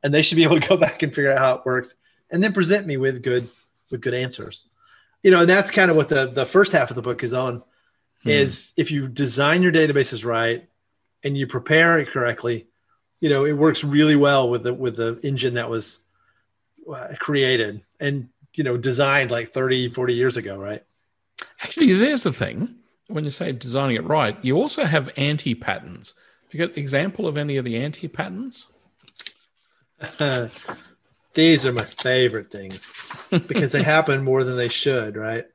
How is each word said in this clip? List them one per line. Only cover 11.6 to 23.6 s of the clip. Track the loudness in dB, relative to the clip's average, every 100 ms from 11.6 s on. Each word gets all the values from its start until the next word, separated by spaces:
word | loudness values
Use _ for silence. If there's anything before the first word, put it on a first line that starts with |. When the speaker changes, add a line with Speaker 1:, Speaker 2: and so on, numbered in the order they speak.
| 2 4 6 4
Speaker 1:
it | 0
correctly, | -2 -2 -2 -4 -6 -8 _ _ _ _ _
you | 0
know, | 2
it | 2
works | 4 2 2
really | 0 4 6 6
well | 6 4 2
with | 0
the, | -2
with | -4 -4 -2
the | -4 -4
engine | -6 -2 -2
that | -2 -4
was, | -6 -6 -12 _ _ _ _ _ _ _ _ -16
uh, | -14 -14 -12
created | -4 0 2 0 -2 -6 _ _
and, | -6 -6 -8 _ _
you | -6
know, | -2 -2
designed, | -2 0 2 2 2
like, | -2 -4
thirty, | -4 0 0 -2
forty | -4 -2
years | 0 0 0
ago, | -6 -10
right? | -10 -12 _ _ _ _ _ -20 -18 _
Speaker 2:
Actually, | -12 2 4
there's | 6 4 2
the | -2
thing. | -2 -6 -4 -8 -10 _ _ _
When | -8
you | -6
say | -6 -8
designing | -8